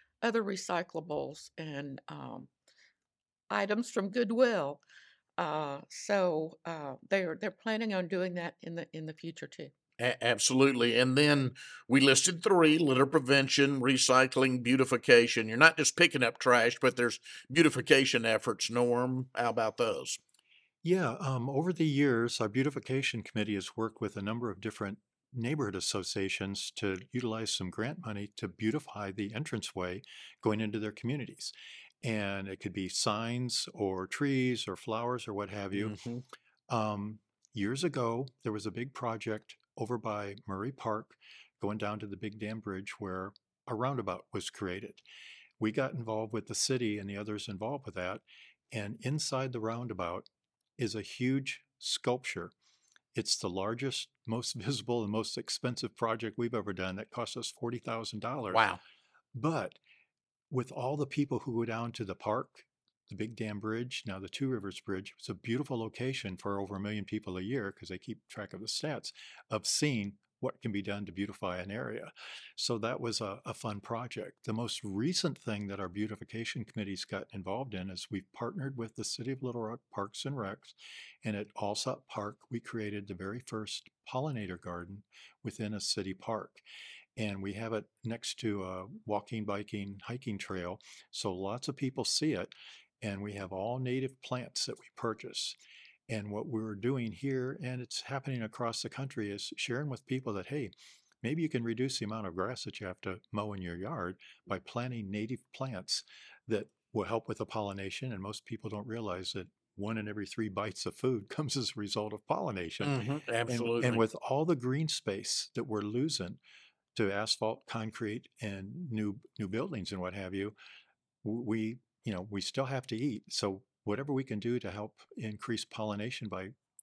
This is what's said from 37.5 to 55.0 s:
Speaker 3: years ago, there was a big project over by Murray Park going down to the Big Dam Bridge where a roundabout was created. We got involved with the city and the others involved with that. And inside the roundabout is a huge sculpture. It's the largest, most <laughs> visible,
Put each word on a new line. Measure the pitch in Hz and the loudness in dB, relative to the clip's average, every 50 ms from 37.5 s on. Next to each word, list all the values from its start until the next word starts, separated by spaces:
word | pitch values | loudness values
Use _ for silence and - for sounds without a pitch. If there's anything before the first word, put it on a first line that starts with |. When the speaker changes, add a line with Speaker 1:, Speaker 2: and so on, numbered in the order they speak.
| - | -2
Speaker 3:
years | 110 98 104 127 139 175 | 0 0 0 2 0 0
ago, | 170 135 135 120 117 117 120 135 127 - _ - | 0 2 2 0 2 0 0 -4 -6 -8 _ -4
there | 120 104 | -4 -4
was | 107 95 | -2 -4
a | 107 | -6
big | 87 110 123 139 - | -4 -6 -6 -8 -6
project | - 123 117 113 110 - 113 107 107 - - - - _ _ _ - | -4 -4 -4 -4 -2 -2 -4 -4 -4 -6 -12 -20 -20 _ _ _ -6
over | 117 110 123 | -4 -2 -2
by | 113 107 113 104 104 104 101 98 98 - | -2 -2 -2 -2 -2 -4 -6 -8 -10 -8
Murray | - 98 95 104 127 | -6 -4 -4 -4 -4
Park | 131 - - 117 107 107 113 - _ _ - - - - - _ _ _ | -6 -4 -4 -2 -2 -2 -4 -10 _ _ -20 -20 -20 -20 -20 _ _ _
going | - 101 104 | -4 -2 -2
down | 107 104 101 104 107 | -2 -2 -2 -2 -4
to | 107 | -6
the | 101 98 | -8 -8
Big | 95 107 107 104 107 | -6 -8 -8 -6 -6
Dam | 104 104 110 110 | -6 -6 -6 -6
Bridge | - 104 95 95 98 - - - | -6 -6 -6 -6 -8 -10 -10 -8
where | 104 95 92 92 92 98 - _ _ _ _ _ _ | -6 -4 -4 -4 -6 -8 -10 _ _ _ _ _ _
a | - 117 | -4 -2
roundabout | 107 123 131 143 123 104 95 90 92 - _ | 0 0 0 0 0 -2 -2 -4 -6 -6 _
was | - 101 - - | -6 -6 -6 -6
created. | - - 104 92 90 98 - - - - - - - - - - - - - _ _ - | -6 -4 -4 -4 -4 -4 -8 -12 -16 -20 -20 -20 -20 -20 -20 -20 -20 -20 -20 _ _ -2
We | 110 110 | -2 0
got | 104 139 135 135 - | 2 2 0 0 -2
involved | 131 117 110 110 110 113 107 117 | -4 -4 -2 -2 -2 -2 -2 -4
with | 110 - | -4 -4
the | - 110 | -4 -2
city | - - - 131 123 123 107 104 | 0 0 2 2 2 2 0 0
and | 104 98 101 | -2 -4 -4
the | 101 | -6
others | 101 107 107 107 101 - | -6 -4 -4 -6 -6 -6
involved | - 101 90 110 120 143 139 135 | -6 -6 -4 -4 -4 -4 -4 -8
with | 107 82 | -8 -6
that. | 92 90 90 101 - - - - - - - - _ _ _ | -4 -4 -4 -4 -6 -10 -18 -20 -20 -20 -20 -20 _ _ _
And | - 110 101 101 120 - | -6 -6 -4 -6 -6 -6
inside | - 127 147 151 - - 139 131 135 131 | -4 -2 -2 -2 -2 -2 0 -2 -2 -2
the | 123 120 | -2 -2
roundabout | 107 113 117 117 123 117 107 90 90 85 87 104 - - _ _ _ _ _ _ _ _ _ | -2 -2 -2 -2 -4 -6 -4 -4 -4 -4 -4 -6 -8 -12 _ _ _ _ _ _ _ _ _
is | - 127 107 107 | -4 -4 -2 -2
a | 107 | -4
huge | 98 - - - 123 127 135 139 135 - - - _ _ _ _ | -6 -8 -4 0 2 2 2 2 0 -2 -6 -10 _ _ _ _
sculpture. | - - - - - 127 123 127 - - - 95 85 87 - _ _ _ _ _ _ _ _ _ _ _ - | -6 -4 -4 0 2 0 0 0 -2 -6 -6 -6 -8 -10 -12 _ _ _ _ _ _ _ _ _ _ _ -6
It's | 113 104 - - | -4 -2 0 0
the | - - 95 | 0 0 -2
largest, | 87 95 95 104 117 120 135 135 127 - - - _ _ _ | -2 -2 -2 -2 -2 -2 -2 -2 -2 -4 -6 -8 _ _ _
most | - 110 120 120 - - | -4 -4 -2 -2 -4 -6
<laughs> | 117 92 | -4 -2
visible, | 123 139 110 101 - 120 120 | -2 -2 -2 -2 0 0 0